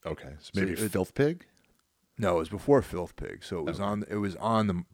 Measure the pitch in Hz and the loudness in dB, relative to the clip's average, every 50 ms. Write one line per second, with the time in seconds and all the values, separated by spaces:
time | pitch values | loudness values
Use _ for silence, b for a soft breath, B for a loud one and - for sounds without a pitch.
0 | - 82 78 - - 67 71 76 - - - 98 95 95 82 - 110 101 - 95 | -8 -6 -6 -6 -8 -14 -16 -16 -12 -6 -2 0 0 0 0 -2 -2 0 0 0
1 | 92 - - - 131 151 175 180 - _ _ _ _ _ _ _ _ _ _ _ | -2 0 2 2 2 2 2 -2 -8 _ _ _ _ _ _ _ _ _ _ _
2 | _ _ _ - 110 92 87 82 80 - 104 95 - 139 143 127 92 - 85 90 | _ _ _ -2 0 2 2 2 0 -2 -6 -2 4 6 6 6 4 2 -4 -6
3 | 87 - - - - - - - - - 95 85 76 101 101 95 101 101 104 104 | -6 -6 -8 -10 -10 -10 -10 -10 -10 -8 -6 -4 -4 -4 -4 -2 -2 -2 -2 -2
4 | 104 - 107 104 101 98 87 - - 110 113 110 107 101 90 87 85 - | -4 -4 -4 -2 -2 -2 -4 -2 0 2 2 4 4 4 2 0 -2 -8